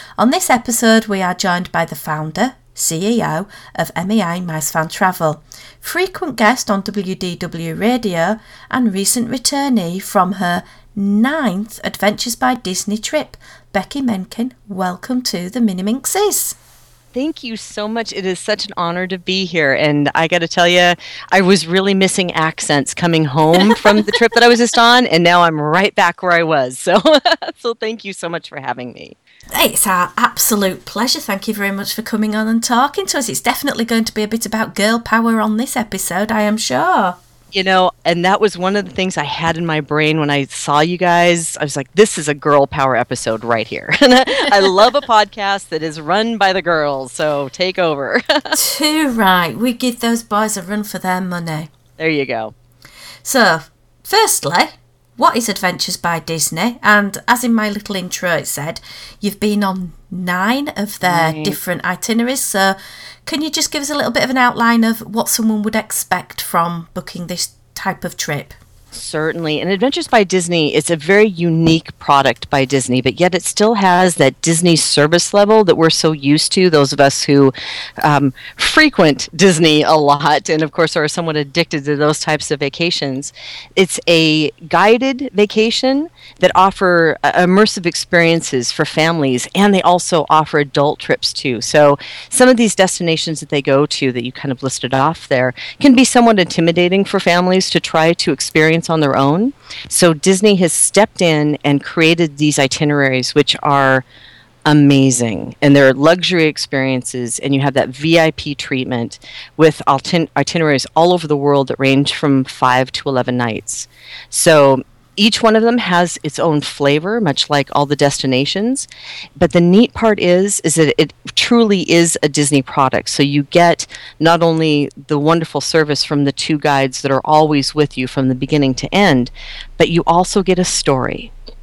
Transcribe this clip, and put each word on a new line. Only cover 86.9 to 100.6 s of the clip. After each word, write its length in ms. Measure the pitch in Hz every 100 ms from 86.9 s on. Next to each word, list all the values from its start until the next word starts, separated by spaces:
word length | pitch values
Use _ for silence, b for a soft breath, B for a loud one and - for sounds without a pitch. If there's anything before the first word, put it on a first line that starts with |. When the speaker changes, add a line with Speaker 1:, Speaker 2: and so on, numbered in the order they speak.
| 175 160 -
Speaker 2:
uh, 80 | 143
immersive 520 | - 180 185 214 - 170
experiences 840 | - - 175 165 165 - 131 117
for 140 | - 156
families, 600 | - 160 170 139 127 -
and 180 | - 202
they 120 | 190
also 420 | 175 175 - 170 -
offer 260 | 156 151 156
adult 400 | 143 147 143 -
trips, 340 | - 135 -
too. 300 | - 143 113
So 380 | - 156 147 143 B B B
some 200 | - 254
of 80 | 240
these 160 | 226
destinations 640 | - 185 - 175 160 - 151
that 100 | 147
they 120 | 147
go 240 | 139 135 147
to 260 | - 135
that 140 | 123 120
you 60 |
kind 200 | - 143
of 120 | 127
listed 320 | 135 - 127 135
off 320 | 143 165 -
there 260 | 131 127 - B B
can 140 | 285
be 100 | 247
somewhat 360 | 254 247 233 208
intimidating 640 | 170 - 170 170 175 190 196
for 140 | 196
families 500 | 185 175 180 185 -
to 100 | 175
try 340 | - 165 160
to 180 | 170 -
experience 480 | 139 - 160 156 165 -
on 120 | 160
their 160 | 143 123
own. 340 | 139 165 247 - B B B
So 240 | - 180
Disney 420 | 156 190 185 214
has 160 | 190